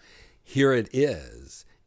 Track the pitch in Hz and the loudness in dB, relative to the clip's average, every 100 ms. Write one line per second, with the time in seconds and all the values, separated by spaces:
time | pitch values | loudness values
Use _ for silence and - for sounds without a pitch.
0 | - - - _ - 135 135 127 107 131 | -20 -20 -20 _ -6 2 2 2 0 0
1 | 143 85 65 58 65 - - _ | 0 -2 -12 -20 -20 -20 -20 _